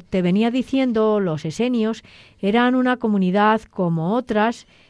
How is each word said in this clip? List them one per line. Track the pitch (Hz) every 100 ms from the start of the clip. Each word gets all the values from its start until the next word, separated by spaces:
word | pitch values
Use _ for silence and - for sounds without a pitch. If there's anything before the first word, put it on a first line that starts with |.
| 180
te | 190
venía | 180 196 233
diciendo, | 254 240 269 262 220 220 208
los | 185 151
esenios | 160 156 247 240 220 226 - - - _
eran | 190 233 247
una | 254 254 247
comunidad | 220 208 185 196 208 220
como | - - 175 165 165
otras | 175 247 214 220 240 - _